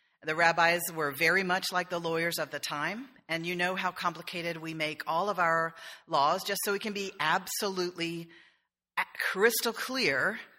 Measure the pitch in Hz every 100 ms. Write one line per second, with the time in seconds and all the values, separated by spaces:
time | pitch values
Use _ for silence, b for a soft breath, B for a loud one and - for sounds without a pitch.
0 | b b 151 156 170 170 165 175 170 160
1 | 147 135 160 185 185 185 - 180 175 175
2 | 170 165 170 165 151 147 - 151 156 214
3 | 269 - - 165 170 180 180 185 185 180
4 | 180 165 - 180 170 165 160 160 156 156
5 | - 165 202 185 170 165 165 B B B
6 | - 156 143 185 - 196 208 202 220 202
7 | 196 - 156 180 180 - 202 185 175 -
8 | 165 170 165 B B B B _ _ -
9 | 190 - - 190 226 233 233 226 - 262
10 | 160 135 165 220 -